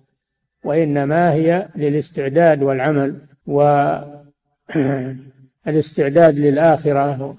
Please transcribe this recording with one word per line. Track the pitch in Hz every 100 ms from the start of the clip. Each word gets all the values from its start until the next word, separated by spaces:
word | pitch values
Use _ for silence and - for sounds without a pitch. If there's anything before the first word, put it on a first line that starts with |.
| _ _ _ _ _ _
وإنما | - 151 160 143 139 165 175
هي | 151 160 175 202 -
للاستعداد | 147 147 143 - 139 147 170 151
والعمل، | 139 135 139 147 139 143 - _ - 143 147 143 143 151 143 147 - _ _ _ - 160
والاستعداد | 131 139 127 131 - _ _ _ 170 156 147 - 139 151 165 143
<clears throat> | 147
للآخرة، | 139 165 151 151 139 143 131 139